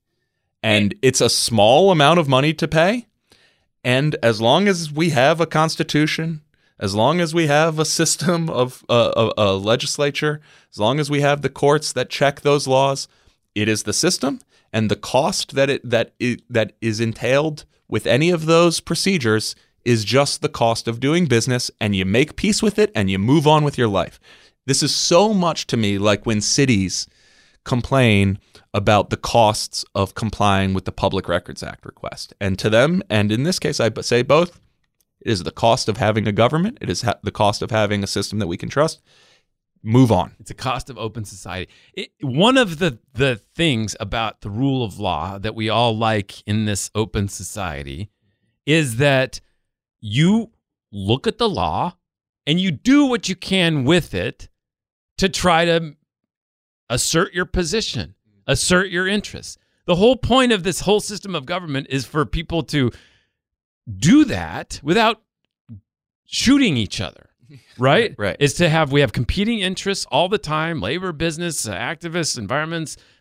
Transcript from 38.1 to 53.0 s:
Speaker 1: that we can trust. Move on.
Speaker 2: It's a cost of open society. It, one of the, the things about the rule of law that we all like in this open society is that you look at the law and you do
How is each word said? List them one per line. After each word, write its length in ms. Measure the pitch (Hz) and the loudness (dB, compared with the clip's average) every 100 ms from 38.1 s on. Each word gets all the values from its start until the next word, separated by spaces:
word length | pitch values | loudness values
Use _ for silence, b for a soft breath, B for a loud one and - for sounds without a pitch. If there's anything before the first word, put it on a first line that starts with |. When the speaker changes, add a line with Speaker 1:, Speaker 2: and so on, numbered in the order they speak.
| 101 - 104 | -4 -4 -4
Speaker 1:
that 80 | 87 | -4
we 80 | 87 | -6
can 140 | - | -4
trust. 320 | 139 160 - b b b b b _ _ _ | 0 0 -2 b b b b b _ _ _
Move 260 | 107 123 123 | 2 4 6
on. 240 | 95 - - | 4 0 -8
Speaker 2:
It's 120 | - | -20
a 40 | - | -10
cost 340 | 127 127 - | -6 -6 -8
of 80 | 110 | -10
open 280 | 110 117 98 | -10 -10 -12
society. 440 | 98 98 92 90 b b | -14 -12 -10 -10 b b
It, 180 | - - _ | -16 -16 _
one 340 | 139 131 220 269 | -4 2 4 4
of 220 | 220 156 | 2 -2
the, 200 | 175 117 _ | -4 -4 _
the 280 | 110 135 113 - - | -2 0 0 -8 -2
things 400 | 165 113 107 - | 0 0 -4 -6
about 400 | 104 117 110 - | -6 -4 -6 -8
the 80 | 104 | -10
rule 360 | 104 139 131 110 | -4 -2 -2 -4
of 140 | 87 | -6
law 380 | 101 76 90 98 | -4 -4 -6 -6
that 160 | 107 | -8
we 140 | 113 110 | -4 -2
all 260 | 107 120 110 | 0 0 0
like 460 | 110 110 - - - | 0 0 -4 -12 -4
in 180 | 107 107 | -2 -2
this 240 | 101 - 107 | -4 -4 -4
open 320 | 110 110 98 | -4 -4 -4
society 800 | - 92 104 90 71 69 71 107 _ _ _ _ _ - | -8 -12 -10 -8 -8 -10 -12 -14 _ _ _ _ _ 0
is 320 | 160 143 113 | 0 0 0
that 440 | 143 135 131 - - _ _ _ _ _ | 2 2 -2 -8 -20 _ _ _ _ _
you 520 | 110 113 170 226 220 _ _ _ _ | -4 0 2 2 -2 _ _ _ _
look 340 | 101 98 135 233 | -8 -2 0 -2
at 100 | - | -2
the 100 | 233 | -4
law 480 | 127 85 92 170 - _ _ _ _ - | -2 -2 -2 -6 -8 _ _ _ _ -4
and 120 | 175 | -2
you 120 | 190 | -2
do 340 | 139 240 285 | -2 2 4